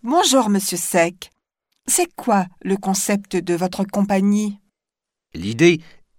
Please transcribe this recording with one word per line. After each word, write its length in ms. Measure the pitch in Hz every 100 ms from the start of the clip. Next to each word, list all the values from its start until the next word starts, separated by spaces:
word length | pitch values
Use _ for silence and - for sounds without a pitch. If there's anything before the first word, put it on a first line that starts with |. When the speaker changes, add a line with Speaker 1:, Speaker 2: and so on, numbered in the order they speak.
| 226
Speaker 1:
Bonjour, 420 | 330 381 262 220
monsieur 260 | 202 196 175
Sec. 560 | - 185 170 180 - _ _ _ _ _ -
C'est 180 | - 349
quoi 320 | - - 208 185 -
le 140 | - 196
concept 580 | 196 190 - 202 202
de 200 | 185 180
votre 280 | 170 185 185
compagnie ? 800 | 196 202 202 196 196 208 208 202 _ _ _ _ _ _ _
Speaker 2:
L'idée, 460 | - 95 113 170 160 - - _